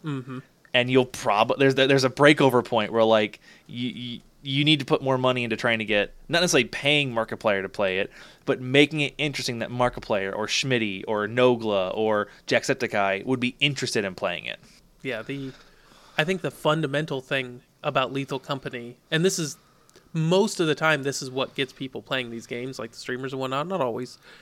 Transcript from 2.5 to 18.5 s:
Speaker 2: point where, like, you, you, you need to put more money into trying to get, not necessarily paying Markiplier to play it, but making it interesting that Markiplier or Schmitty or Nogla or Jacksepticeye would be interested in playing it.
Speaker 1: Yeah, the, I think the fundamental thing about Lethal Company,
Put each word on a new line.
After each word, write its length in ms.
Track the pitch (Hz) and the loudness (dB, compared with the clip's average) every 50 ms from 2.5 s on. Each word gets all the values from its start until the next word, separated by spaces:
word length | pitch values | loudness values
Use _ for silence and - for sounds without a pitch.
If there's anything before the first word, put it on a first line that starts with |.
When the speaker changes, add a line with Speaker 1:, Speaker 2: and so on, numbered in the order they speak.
| 123 123 113 | 4 4 2
Speaker 2:
point 280 | - 123 113 104 - | 2 0 0 0 2
where, 120 | 113 113 113 | 2 4 6
like, 360 | 113 113 107 107 107 - - _ - - - _ | 6 6 4 4 0 -4 -10 _ -20 -20 -20 _
you, 220 | - 110 120 123 123 | -14 -10 -8 -8 -8
you, 300 | - 120 123 120 120 - - _ _ _ | -8 -8 -12 -12 -12 -14 -16 _ _ _
you 220 | - 139 135 143 147 | -8 -4 -2 2 4
need 160 | 151 156 139 | 4 4 2
to 60 | 127 | 2
put 160 | - 160 - | 0 0 0
more 160 | 139 131 131 | 2 0 0
money 260 | 127 127 127 123 127 120 | 2 2 2 2 0 -2
into 120 | 113 110 | -2 -2
trying 240 | - - 120 113 110 | 0 0 0 0 0
to 60 | 107 | 0
get, 280 | 101 104 101 101 - - - - | 0 2 0 0 0 -4 -14 -8
not 140 | - 151 170 | -4 0 0
necessarily 260 | 180 165 160 135 120 | 2 4 4 4 2
paying 440 | - - - - 143 147 147 143 131 117 | 2 -2 -2 0 2 2 2 2 0 -2
Markiplier 480 | 113 110 - 113 - - 110 98 98 | -2 -4 -4 -4 -2 0 0 0 0
to 80 | 95 92 | -2 -4
play 300 | - - 101 95 92 95 | -4 -2 -2 0 0 -2
it, 120 | - - - - - - - _ _ | -2 -4 -8 -16 -20 -20 -20 _ _
but 160 | 139 131 - | -4 -4 -4
making 380 | 127 127 131 143 147 - 156 151 | -2 2 4 4 4 4 2 -2
it 140 | 143 131 - | -4 -4 -4
interesting 420 | - 147 147 135 - 120 - 120 117 | -4 -4 -4 -4 -4 -6 -6 -6 -6
that 100 | 110 - | -6 -4
Markiplier 680 | 120 123 123 123 - - - - 110 98 98 98 - | -2 0 0 0 -2 -4 -4 -2 -2 -2 -2 -2 -4
or 120 | 104 107 | -4 -4
Schmitty 560 | 104 - - - 135 127 117 110 104 95 95 - | -2 -2 -2 0 2 0 0 0 -2 -4 -4 -4
or 200 | - 107 104 104 | -4 -2 -2 -2
Nogla 680 | 104 117 123 127 127 123 113 113 107 101 95 92 92 - | -2 2 4 6 6 6 4 2 0 0 0 0 0 -2
or 320 | 107 110 110 107 104 101 - - - _ | 0 0 2 2 0 0 -4 -8 -12 _
Jacksepticeye 800 | - 131 113 - - 135 - 123 107 113 104 98 98 98 98 104 | 0 0 2 2 0 -2 -2 -2 -2 0 0 0 0 0 -2 -2
would 140 | 127 131 120 | -2 -2 -2
be 160 | 120 123 - - | -2 -4 -4 -6
interested 440 | 143 147 139 - 127 - - 117 101 | -6 -6 -6 -6 -6 -4 -2 -2 -2
in 80 | 95 92 | -4 -4
playing 300 | - 104 90 85 78 55 | -6 -6 -6 -6 -6 -10
it. 140 | 60 - - - - _ _ _ _ _ _ | -12 -12 -14 -16 -20 _ _ _ _ _ _
Speaker 1:
Yeah, 200 | - 131 120 110 | -10 -10 -10 -10
the, 300 | 113 - 139 139 135 131 - - - _ _ _ _ _ - - - - - | -10 -10 -10 -10 -10 -12 -14 -18 -20 _ _ _ _ _ -20 -20 -20 -8 -4
I 80 | - 156 | -2 -2
think 160 | 170 190 170 | -2 -2 -4
the 100 | - 139 | -4 -8
fundamental 720 | - - - 151 156 160 156 135 139 147 156 - 147 131 | -6 -2 0 0 2 2 0 -2 -2 -2 -4 -4 -6 -8
thing 400 | - - 143 135 127 123 123 123 - _ _ _ - | -6 -4 -4 -4 -4 -6 -10 -16 -20 _ _ _ -6
about 280 | 147 135 139 131 120 | -2 0 0 0 0
Lethal 260 | 135 139 139 - 143 131 | -2 -6 -6 -6 -6 -8
Company, 580 | - - | -6 -6